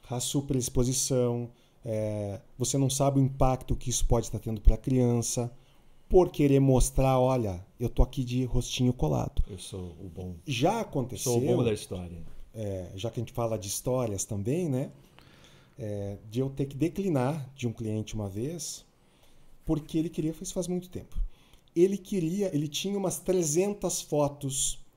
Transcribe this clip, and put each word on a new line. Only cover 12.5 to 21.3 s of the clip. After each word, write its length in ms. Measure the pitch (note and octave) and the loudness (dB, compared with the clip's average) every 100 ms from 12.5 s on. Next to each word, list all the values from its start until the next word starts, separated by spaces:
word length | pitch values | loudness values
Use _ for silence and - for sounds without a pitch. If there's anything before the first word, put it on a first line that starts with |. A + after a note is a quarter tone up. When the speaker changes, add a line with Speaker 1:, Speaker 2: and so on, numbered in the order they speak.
Speaker 1:
É, 360 | A2 G#2+ F#2+ F2 | -10 -6 -6 -8
já 160 | F#2+ A2+ | -8 -8
que 100 | A#2 | -6
a 20 | |
gente 100 | A2+ | -8
fala 240 | - A#2 A2 | -4 -2 -2
de 100 | G2 | -4
histórias 560 | - - B2+ A#2+ G2 | -6 -2 -2 -2 -4
também, 460 | - G#2 G2+ D#3 F3+ | -6 -4 -2 -2 0
né? 200 | B2+ D#3 - - - - - - - _ - | -2 -4 -10 -20 -20 -20 -20 -20 -20 _ -12
É, 380 | A2 G#2 G2 G2+ A2 | -8 -6 -8 -10 -8
de 100 | A2 | -4
eu 80 | C3+ | -4
ter 160 | C3+ | -2
que 100 | C#3 C#3+ | -6 -2
declinar 720 | D#3 E3+ G3 D3 B2 D#3+ C3 | -4 -2 0 0 0 -2 -8
de 140 | - A#2+ | -6 -6
um 40 | |
cliente 420 | A2 A2 A2 G#2 | -4 -4 -4 -4
uma 140 | A2 G#2 | -6 -6
vez, 560 | G2 B2+ E3+ - - - _ _ _ _ - - - - | -6 -6 -8 -10 -12 -16 _ _ _ _ -20 -20 -16 -2
porque 320 | D#3 D3+ D#3+ | -2 -2 -4
ele 100 | D#3+ | -2
queria, 260 | E3 D#3 E3 | -2 -4 -4
isso 140 | F#3+ | -8
faz 120 | - F3 | -6 -4
muito 220 | F3+ F3+ | -4 -6
tempo. 320 | - - - - | -14 -8 -4 -4